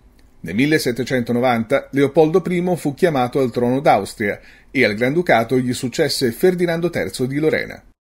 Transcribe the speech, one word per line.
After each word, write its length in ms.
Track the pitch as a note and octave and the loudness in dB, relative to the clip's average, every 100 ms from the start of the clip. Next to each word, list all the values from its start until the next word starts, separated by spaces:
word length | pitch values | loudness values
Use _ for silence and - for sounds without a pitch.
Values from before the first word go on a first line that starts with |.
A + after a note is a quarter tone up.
| _ _ _ _ | _ _ _ _
Nel 160 | E2 G2+ | -6 -2
millesettecentonovanta 1300 | C#3+ D#3 C#3 A#2+ A#2+ C3 A#2 A#2+ B2+ A#2 A2 C#3 - | 2 2 0 -4 -2 -2 0 0 2 0 0 -2 0
Leopoldo 500 | C3+ C#3 E3 D#3 F3+ | 0 2 4 4 2
primo 340 | F3 F3+ F3+ E3+ | 0 -2 -2 -2
fu 200 | D3 C3+ | -4 0
chiamato 440 | F3+ D3 B2 C#3+ | 0 2 0 0
al 120 | C3 | -2
trono 280 | A#2+ A#2+ C3 | 0 0 2
d'Austria 600 | D#3+ A#2 G2 - G2+ - - - _ | 2 2 0 -4 -4 -4 -12 -20 _
e 120 | C3+ | 0
al 120 | A2 G#2 | 2 2
Granducato 640 | B2 D#3+ F3 A2+ A#2 B2+ | 0 0 2 2 2 0
gli 140 | B2 A#2+ | 0 -4
successe 560 | B2+ - C#3+ - B2 | -4 -2 -2 0 -2
Ferdinando 580 | - F#3 F3+ F3 E3+ E3+ | 2 2 2 0 -2 -2
terzo 380 | B2+ E2+ - B2+ | -4 -6 -4 -4
di 100 | C#3+ | -2
Lorena. 420 | D#3 G#2 A1 - - _ _ | 0 0 -4 -12 -20 _ _